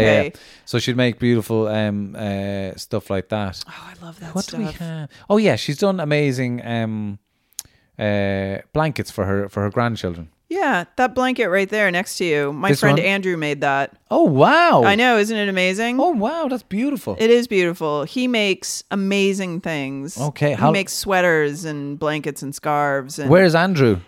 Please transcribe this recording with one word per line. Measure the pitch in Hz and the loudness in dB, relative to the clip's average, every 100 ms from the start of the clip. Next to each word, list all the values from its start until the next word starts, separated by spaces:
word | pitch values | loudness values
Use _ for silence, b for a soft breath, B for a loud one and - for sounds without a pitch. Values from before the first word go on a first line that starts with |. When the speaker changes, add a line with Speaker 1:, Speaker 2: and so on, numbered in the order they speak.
| 110 | 6
Speaker 1:
Okay. | 107 151 | 4 2
Speaker 2:
yeah. | B B B B | B B B B
So | 120 | -2
she'd | 131 120 | 0 0
make | 123 110 | 0 2
beautiful, | 120 117 - 110 107 | 2 2 2 0 0
um, | 107 107 101 98 107 | 0 0 -2 -6 -8
uh, | 104 98 98 98 95 - | -6 -4 -4 -6 -8 -10
stuff | - 107 - | -6 -6 -2
like | 98 - | -4 -2
that. | 107 98 - - | -4 -4 -8 -16
Speaker 1:
Oh, | - - | -18 -20
I | - 170 | -18 -18
love | 170 | -16
that | 165 180 | -8 -6
Speaker 2:
What | - | -6
do | 240 | -6
we | 190 | -8
Speaker 1:
stuff. | - | -8
Speaker 2:
have? | 170 160 147 B B | -10 -10 -12 B B
Oh, | 214 | 2
yeah, | 202 113 | 4 2
she's | - 139 | -2 -2
done | 202 185 | 0 0
amazing, | 147 147 143 127 123 120 117 | 0 0 2 0 -4 -6 -6
um, | 117 113 107 104 101 _ B B B B B B - | -4 -2 -4 -6 -10 _ B B B B B B -6
uh, | 107 104 98 98 98 98 - | -2 0 0 -2 -4 -6 -6
blankets | 151 156 - - | -2 -2 -2 -8
for | - | -4
her, | 95 98 98 | 0 0 -2
for | 101 | -4
her | 101 | -2
grandchildren. | 123 117 107 92 85 80 _ - | 0 -2 -2 -6 -8 -14 _ -8
Speaker 1:
Yeah, | 359 302 190 170 - | -2 0 -2 -4 -2
that | 254 | -2
blanket | 254 254 247 208 | 0 -2 0 0
right | 190 190 | 2 0
there | 214 196 | 0 0
next | 175 - - | 0 -4 -4
to | 180 | 0
you. | 147 143 | 2 0
My | 147 190 | -2 0
Speaker 2:
This | 143 | 2
Speaker 1:
friend | 143 143 | 4 4
Speaker 2:
one? | 185 | 2
Speaker 1:
Andrew | 196 185 170 | 0 -2 -2
made | 151 143 | -2 -2
that. | 143 135 139 _ - | 0 0 -2 _ -2
Speaker 2:
Oh, | 294 | 2
wow. | 311 135 185 311 339 175 190 | 4 6 6 6 6 6 6
Speaker 1:
I | 208 | 4
know, | 254 226 | 4 4
isn't | 208 220 | 2 0
it | 202 | -2
amazing? | 185 180 190 233 254 | 0 0 0 -2 0
Speaker 2:
Oh, | 339 | 0
wow, | 254 220 330 285 | 0 -2 -2 -4
that's | 254 | -6
beautiful. | - 196 277 262 - 92 | -6 -4 -2 -4 -6 0
Speaker 1:
It | 226 | 4
is | 240 240 | 4 4
beautiful. | 196 175 175 160 147 | 0 0 -2 -2 -2
He | 147 254 254 | -4 -2 0
makes | 226 202 185 - - - | 0 0 0 -4 -10 -6
amazing | 202 196 202 196 196 185 170 | -4 0 2 2 0 -4 -6
things. | 180 151 135 135 143 - | -6 -6 -6 -8 -10 -6
Speaker 2:
Okay, | 147 - 147 | -6 0 -2
Speaker 1:
He | 135 | 2
Speaker 2:
how | 143 | 2
Speaker 1:
makes | 196 190 | 2 -2
sweaters | - 202 185 180 160 147 147 160 | -6 -2 2 4 2 0 -4 -8
and | 147 143 143 | -8 -8 -4
blankets | 156 151 147 143 | -4 -4 -6 -8
and | 139 - | -10 -8
scarves. | 156 147 143 139 131 156 | -2 0 0 -2 -4 -4
And | 139 | 6
Speaker 2:
Where's | 175 185 165 | 6 8 4
Andrew? | 185 160 123 90 | 2 4 4 2